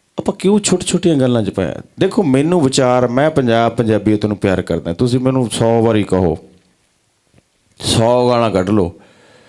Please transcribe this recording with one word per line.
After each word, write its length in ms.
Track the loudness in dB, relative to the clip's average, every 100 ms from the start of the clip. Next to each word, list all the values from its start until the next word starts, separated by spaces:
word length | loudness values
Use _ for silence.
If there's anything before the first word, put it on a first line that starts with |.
| _ -8
ਆਪਾਂ 140 | -6
ਕਿਉਂ 260 | -2 0 0
ਛੋਟੀ 260 | 0 -2 -2
ਛੋਟੀਆਂ 300 | -2 0 2
ਗੱਲਾਂ 280 | 2 0
'ਚ 60 | -2
ਪਏ 160 | -4 -4
ਆ? 160 | -6 -14 -4
ਦੇਖੋ, 240 | -2 0
ਮੈਨੂੰ 380 | 0 2 2 0
ਵਿਚਾਰ, 460 | 0 2 2 2 0
ਮੈਂ 240 | 0 0
ਪੰਜਾਬ, 440 | 0 0 2 0 0
ਪੰਜਾਬੀਅਤ 500 | 0 0 0 0 -2
ਨੂੰ 120 | -2
ਪਿਆਰ 240 | -2 -2
ਕਰਦਾ। 320 | -2 -4 -6
ਤੁਸੀਂ 260 | -4 -2 0
ਮੈਨੂੰ 300 | 0 0 -2
ਸੌ 320 | 0 0 2
ਵਾਰੀ 220 | 2 2
ਕਹੋ, 340 | 0 0 0 -2 -8 _ _ _ _ _ _ _ _ _ _ _ _ -12
ਸੌ 500 | -4 0 2 2 2
ਗਾਲਾਂ 220 | 2 0
ਕੱਢ 180 | 0 0
ਲਓ, 300 | 0 0 -4 -20 _ _ _